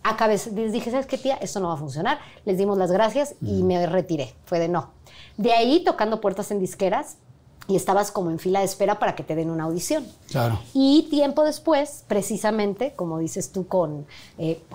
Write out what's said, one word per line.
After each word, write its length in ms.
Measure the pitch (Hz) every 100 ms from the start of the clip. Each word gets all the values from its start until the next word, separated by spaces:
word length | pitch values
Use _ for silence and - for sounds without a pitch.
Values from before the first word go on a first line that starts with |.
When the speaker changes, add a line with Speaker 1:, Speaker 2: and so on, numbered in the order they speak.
| 208
Speaker 1:
Acabé, 280 | 220 220
les 400 | 202 233 202 226
dije, 180 | 220 226
"¿Sabes 140 | 254 269
qué, 120 | 262
tía? 180 | 262 -
Esto 240 | - 202
no 80 | 175
va 60 | 156
a 20 |
funcionar". 420 | 151 135 208 294 - -
Les 140 | - 185
dimos 200 | 202 202
las 140 | 180
gracias 440 | 185 220 214 196 -
y 220 | - 196
Speaker 2:
Mm. 40 | 180
Speaker 1:
me 180 | 180 175
retiré. 480 | 185 - 156 127 - -
Fue 140 | 165
de 80 | 170
no. 220 | 175 - - - - - -
De 160 | 226
ahí, 300 | 233 233 320
tocando 360 | 349 - 214 220
puertas 300 | 202 190 202
en 80 | 202
disqueras, 580 | 185 - 190 240 302 - - - _ - -
y 100 | 185
estabas 340 | 185 196 208
como 180 | - 170
en 80 | 160
fila 200 | 185 196
de 60 | 190
espera 340 | - 202 208
para 160 | 214 -
que 80 |
te 100 | 143 160
den 140 | 165
una 140 | 165
audición. 420 | 160 170 - 302 247 - -
Speaker 2:
Claro. 300 | 135 117 110 -
Speaker 1:
Y 300 | 269 269 294 320
tiempo 340 | 294 285 285 302
después, 580 | 294 - 294 294 - -
precisamente, 840 | 202 196 208 214 214 202 190 - -
como 220 | 175 160
dices 340 | 160 196 175
tú, 120 | 196 180
con, 380 | 190 156 151 147 - - -
eh, 240 | 160 165 -